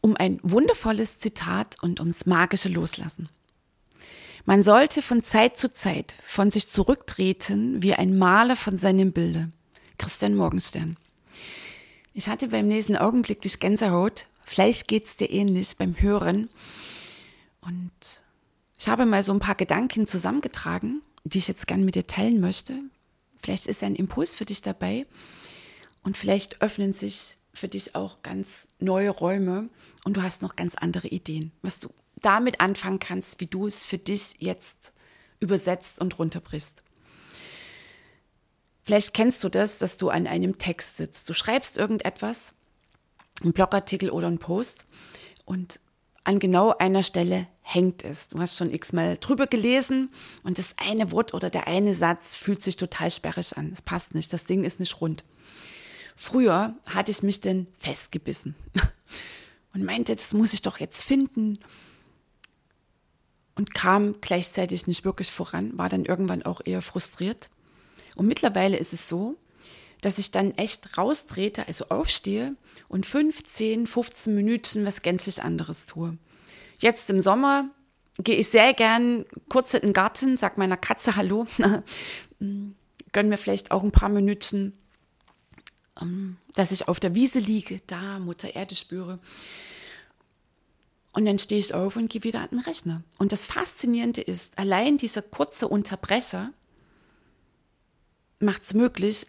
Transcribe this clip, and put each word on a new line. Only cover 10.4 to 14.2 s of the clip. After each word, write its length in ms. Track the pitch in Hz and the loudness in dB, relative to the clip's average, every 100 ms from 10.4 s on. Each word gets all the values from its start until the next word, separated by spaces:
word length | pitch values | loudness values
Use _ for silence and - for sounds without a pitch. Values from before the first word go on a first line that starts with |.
| 170 175 - - 160 165 _ _ _ - - - - - - - _ | 2 0 -2 -4 -6 -8 _ _ _ -18 -16 -16 -16 -18 -20 -20 _
Ich 140 | - 208 | -6 -4
hatte 220 | 220 254 | -2 -2
beim 180 | 220 208 | 2 2
Lesen 300 | 214 214 202 | 2 2 2
augenblicklich 640 | 202 240 226 208 202 - | 4 2 0 -2 -2 0
Gänsehaut. 640 | 185 208 214 175 196 - | 2 4 4 4 2 -2